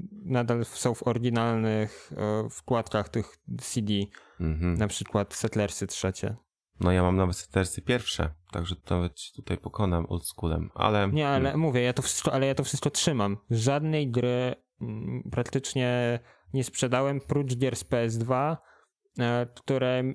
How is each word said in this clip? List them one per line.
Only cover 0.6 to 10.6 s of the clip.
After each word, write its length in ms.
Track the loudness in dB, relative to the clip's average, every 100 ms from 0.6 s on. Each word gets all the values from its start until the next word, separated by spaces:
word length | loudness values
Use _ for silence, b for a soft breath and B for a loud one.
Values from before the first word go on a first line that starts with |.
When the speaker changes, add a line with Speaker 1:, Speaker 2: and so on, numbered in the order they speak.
Speaker 1:
w-, 140 | 0 -2
są 160 | -2
w 80 | 0
oryginalnych, 1120 | 0 0 2 2 2 2 2 2 0 -6 -14 -4
e, 320 | -2 0 -2
wkładkach 580 | -8 -2 -2 0 -2 -2
tych 300 | -4 -6 -10 -10 -10
C 220 | -4 -2
D, 100 | 0 0 -2 B B -4
Speaker 2:
Mhm. 340 | -2 0 0 2
Speaker 1:
na 100 | 0
przykład 460 | -2 -2 -2 -2
Settlersy 520 | -2 -2 0 0 -2 -6
trzecie. 500 | -2 -4 -2 -6 -6 _ _ _ 0
Speaker 2:
No 120 | 2
ja 100 | 4
mam 140 | 4 4
nawet 200 | 2 0
Settlersy 460 | -2 0 0 -2
pierwsze, 480 | 0 0 0 -4 -4 -6 _
także 240 | -6 -6 -6
to 180 | -2 0
nawet 240 | 0 -4
się 120 | -14
tutaj 260 | -14 -6 -6
pokonam 480 | -6 -2 0 2 0
oldschoolem, 640 | -4 -4 -4 -2 -2